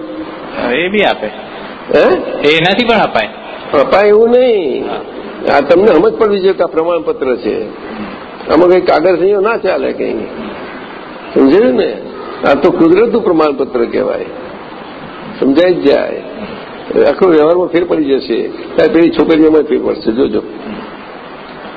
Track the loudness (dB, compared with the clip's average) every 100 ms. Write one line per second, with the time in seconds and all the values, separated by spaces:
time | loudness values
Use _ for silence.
0 | -12 -12 -12 -14 -12 -6 -4 -2 -2 0
1 | 0 0 -6 -10 -14 -14 -16 -12 0 2
2 | 4 2 -2 0 2 2 2 0 2 2
3 | 2 0 -4 -8 -16 -14 -2 2 4 4
4 | 6 6 6 4 4 2 0 -4 -4 -8
5 | -10 -14 -14 -6 0 2 4 6 6 6
6 | 4 2 0 2 2 2 0 0 0 0
7 | -2 -2 -2 -2 -2 -4 -6 -10 -12 -12
8 | -12 -14 -16 -10 0 4 6 4 4 2
9 | 2 2 2 2 0 0 -2 -2 -2 -4
10 | -4 -6 -8 -10 -12 -12 -14 -14 -16 -16
11 | -16 -16 -4 2 4 6 4 2 0 -4
12 | -10 -14 -14 -2 0 4 4 4 4 6
13 | 4 2 2 2 2 0 -2 -2 -2 -2
14 | -2 -4 -8 -12 -14 -16 -16 -16 -16 -16
15 | -16 -16 -12 -2 2 4 4 2 2 2
16 | 0 -6 -10 -12 -12 -14 -14 -14 -4 2
17 | 2 4 4 4 4 2 0 0 0 0
18 | 0 0 0 -2 -4 -8 -6 0 2 4
19 | 2 2 2 4 6 4 2 0 -2 -4
20 | -2 0 0 -2 -6 -12 -12 -12 -14 -16
21 | -18 -18 -18 -18 -18 -18 -16